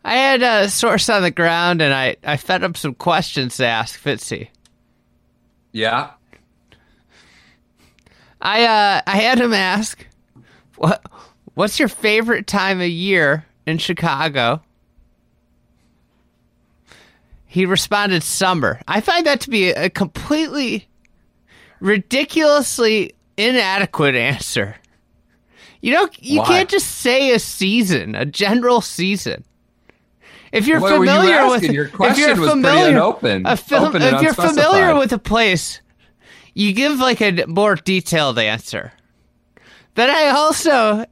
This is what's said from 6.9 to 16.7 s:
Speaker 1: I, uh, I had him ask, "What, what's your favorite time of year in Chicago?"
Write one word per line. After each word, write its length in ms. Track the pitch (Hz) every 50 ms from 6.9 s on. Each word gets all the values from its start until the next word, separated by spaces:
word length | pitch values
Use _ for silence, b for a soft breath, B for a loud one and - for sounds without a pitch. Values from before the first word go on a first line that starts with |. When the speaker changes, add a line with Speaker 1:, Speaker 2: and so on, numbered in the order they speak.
| b b b b b b b b b b b b b b b _ _ b b b b b b b b b b b b b
Speaker 1:
I, 220 | - 185 208 226 233
uh, 360 | 233 220 214 208 202 196 - -
I 120 | 190 196
had 220 | 202 220 233 262 240
him 140 | 247 240 220
ask, 500 | 196 190 185 185 202 220 - - _ - - _ _ _ _ _ b b b b b b b _
"What, 280 | - - 160 - - _ - b b b b b b _ - _
what's 240 | - 190 208 -
your 100 | - 294
favorite 600 | 214 - - - 214 214 220 233 233 233 - 214
time 340 | - - 202 185 196 190 180
of 60 | 180 175
year 560 | 170 165 180 196 190 175 156 139 147 156 - _ _ _ _
in 100 | - 160
Chicago?" 840 | 165 - - 175 - 170 170 143 139 156 160 139 135 120 117 135 156 _ _ _ _ _ _ _ _ _ _ _ _ _ _ _ _ _ _ _ _ _ _ _ _ _ _ _ _ _ _ _ _ _ _ _ _ _ _ _ _ _ _